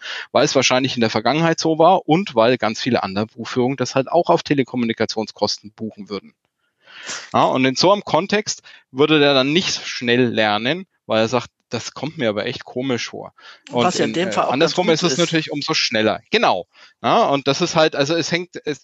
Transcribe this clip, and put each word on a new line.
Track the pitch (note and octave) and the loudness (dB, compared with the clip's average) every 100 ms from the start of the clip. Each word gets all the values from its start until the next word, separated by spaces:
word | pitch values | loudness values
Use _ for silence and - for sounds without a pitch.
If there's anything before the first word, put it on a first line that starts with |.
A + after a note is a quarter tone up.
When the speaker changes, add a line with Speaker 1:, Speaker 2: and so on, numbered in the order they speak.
| - - - | -14 -12 -2
Speaker 1:
weil | A2 D3 | 0 2
es | |
wahrscheinlich | C#3 A#2+ B2+ C3 | 2 2 2 0
in | B2 | 0
der | A2 | 0
Vergangenheit | A2+ A#2+ D3 E3 E3 | 0 0 2 0 0
so | E3 D#3 | 0 4
war | D#3+ F#3+ - | 6 4 2
und | D#3+ G3+ A#2 | 0 0 2
weil | A2+ B2+ | 2 2
ganz | G#2+ A2 | 0 -2
viele | C3 A#2 | -2 -2
andere | F#2+ F#2+ A2 | -2 -4 -6
Buchführungen | - A2+ B2+ B2 C#3 | -8 -6 -2 -2 -2
das | B2 C3+ | -2 -2
halt | B2+ | 0
auch | E3+ - | 0 2
auf | E3+ | 0
Telekommunikationskosten | - C#3+ B2+ B2+ A2+ A2+ G#2+ A2 G#2 - G#2 - G#2 | 0 -2 -2 -2 -2 -2 -2 -4 -6 -4 -4 -4 -12
buchen | - A2+ G#2 G2 | -12 -12 -12 -12
würden. | G2 A2+ _ _ _ _ _ _ - - - - | -12 -12 _ _ _ _ _ _ -18 -14 -14 -4
Ja, | A2 D#3+ | 2 2
und | C3 C3 | 2 0
in | C3 | 2
so | E3+ | 2
einem | G3+ | 2
Kontext | - D3+ F#3+ G#3 - - - - _ | 0 -2 0 -2 -2 -8 -12 -20 _
würde | C3 D3+ D#3 | 2 4 4
der | C#3+ | 4
dann | C#3 C3+ | 4 2
nicht | E3 - - - | 0 0 -6 -8
schnell | - A#2+ B2 B2 | -4 2 2 2
lernen, | G#2+ G#2+ G#2 A#2+ F3 F#3+ _ - | 2 0 0 -2 -4 -8 _ -2
weil | A2 | 0
er | A2 | 2
sagt, | B2 - _ - | 0 -4 _ -12
„Das | A#2+ - - | -10 -10 -10
kommt | D#3 D#3+ | -10 -4
mir | A#2 | -2
aber | G#2 A#2+ | -2 -4
echt | A#2+ | -8
komisch | - B2+ C3+ A#2+ - | -10 -8 -4 -4 -6
vor.“ | G#2 G2 _ - - - | -12 -16 _ -20 -20 -6
Und | B2 | -2
Speaker 2:
Was | F3+ F3+ | 0 0
ja | |
in | C#3+ | -2
Speaker 1:
in, | |
Speaker 2:
dem | C3+ E3+ | -2 -4
Speaker 1:
äh, | |
Speaker 2:
Fall | G#2 - | -2 -2
auch | |
Speaker 1:
andersrum | - D#3+ F3+ F3+ | 2 0 2 0
Speaker 2:
ganz | D#3+ | 2
gut | F3 | 0
Speaker 1:
ist | |
es | C3 | 0
Speaker 2:
ist. | E3+ | 0
Speaker 1:
natürlich | D#3+ D3+ | 0 -2
umso | D3 C#3 | -6 -4
schneller. | D#3 - A2+ G#2+ F2 - | -2 -2 0 0 0 -2
Genau. | A3 F#3+ F#2+ - _ - _ | 0 2 0 -6 _ -20 _
Ja, | A#2 F#3+ | 0 2
und | F#3 C#3 C3+ | 2 0 0
das | C3+ | -2
ist | E3+ E3 | 0 2
halt, | D#3 B2 | 2 2
also | C#3 | 0
es | E3 - | 0 -2
hängt, | F3 F3+ - - | -4 -6 -10 -8
es, | C#3+ | -8